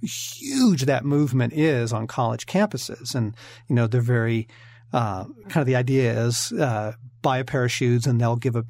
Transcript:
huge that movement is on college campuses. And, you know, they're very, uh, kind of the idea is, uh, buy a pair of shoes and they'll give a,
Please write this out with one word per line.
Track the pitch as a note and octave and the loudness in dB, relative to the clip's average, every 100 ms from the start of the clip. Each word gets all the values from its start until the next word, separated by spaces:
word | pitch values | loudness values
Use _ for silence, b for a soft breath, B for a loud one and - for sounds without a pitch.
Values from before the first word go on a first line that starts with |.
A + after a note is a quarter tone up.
huge | A3 - - - C#4 C4+ B3 D3+ C3 | -10 -8 -12 -12 -4 2 4 4 2
that | C3+ | 0
movement | C#3 C#3+ D3 C3 A#2+ | 2 2 2 2 0
is | D3+ D#3 B2+ A#2 | 2 2 2 0
on | A2+ A2+ | -2 -4
college | - A#2 A#2 - | -2 -2 -2 -2
campuses. | F#3 G#3 B2+ - - A#2 B2+ | 0 0 -2 -8 -12 -6 -2
And, | G#2+ A2+ B B B | -2 -6 B B B
you | A#2+ | 2
know, | A2+ | 2
they're | B2 | 2
very, | A#2 A#2+ A2+ A2+ A2+ B B B B | 2 2 2 0 -4 B B B B
uh, | B2+ A2 F#2+ D3 - G3 | -2 -2 -4 -10 -14 -4
kind | E3+ | 0
of | C3 | 2
the | B2+ | 2
idea | B2 C3+ A#2+ A#2 A#2 | 2 2 2 2 0
is, | A#2+ - | -2 -4
uh, | A3+ C#3 A2 G#2+ A2+ - - | -2 -2 -2 -4 -8 -16 -4
buy | D3 C3 | 0 0
a | |
pair | B2+ C3+ B2 | 0 0 0
of | |
shoes | - B2 A#2+ C3+ | 0 2 2 2
and | A#2 | 2
they'll | A#2 A#2 | 2 0
give | B2+ A#2 | -2 -2
a, | A#2 | -4